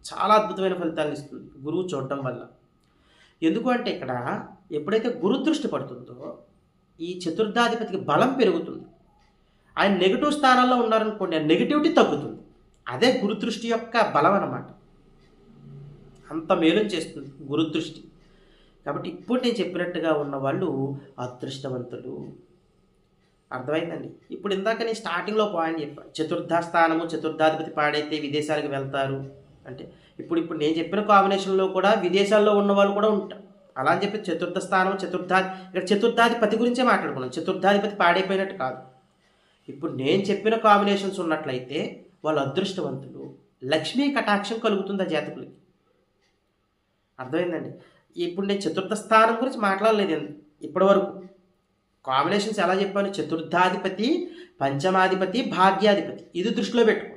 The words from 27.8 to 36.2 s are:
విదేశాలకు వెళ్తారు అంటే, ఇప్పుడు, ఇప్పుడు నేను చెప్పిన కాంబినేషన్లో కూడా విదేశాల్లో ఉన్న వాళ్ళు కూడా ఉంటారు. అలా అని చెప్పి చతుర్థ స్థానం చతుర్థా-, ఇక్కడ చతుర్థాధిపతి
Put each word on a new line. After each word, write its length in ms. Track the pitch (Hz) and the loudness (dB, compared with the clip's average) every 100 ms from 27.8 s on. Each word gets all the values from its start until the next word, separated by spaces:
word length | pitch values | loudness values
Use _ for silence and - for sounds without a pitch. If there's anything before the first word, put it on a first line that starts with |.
| 147 147 147 156 143 | 0 0 -2 -4 -2
విదేశాలకు 440 | 147 147 151 147 139 | -2 0 -2 -2 -4
వెళ్తారు 420 | 135 139 135 135 135 - - - - | -4 -2 -2 -4 -8 -16 -20 -20 -18
అంటే, 160 | 131 175 - _ - | -16 -16 -20 _ -16
ఇప్పుడు, 180 | - 165 | -4 -2
ఇప్పుడు 160 | 160 160 | -2 -2
నేను 120 | 147 160 | 0 0
చెప్పిన 200 | 160 202 208 | 0 -2 6
కాంబినేషన్లో 560 | 202 196 196 190 190 190 185 | 6 6 2 0 2 2 2
కూడా 140 | 190 214 175 | 4 4 2
విదేశాల్లో 460 | 185 196 214 214 202 | 2 4 4 6 4
ఉన్న 120 | 202 196 | 4 4
వాళ్ళు 140 | 202 202 | 4 4
కూడా 100 | 214 208 | 2 2
ఉంటారు. 260 | - - - - _ - | -2 -12 -18 -20 _ -2
అలా 100 | 135 | 0
అని 80 | 180 | 2
చెప్పి 140 | 202 208 - | 0 -4 -4
చతుర్థ 300 | 160 175 190 185 | -4 -4 -6 0
స్థానం 280 | 190 190 196 | 0 2 0
చతుర్థా-, 460 | 180 180 - 185 185 - - | -4 -6 0 0 0 -8 -8
ఇక్కడ 160 | 185 180 | -6 0
చతుర్థాధిపతి 680 | 202 233 233 | 2 2 4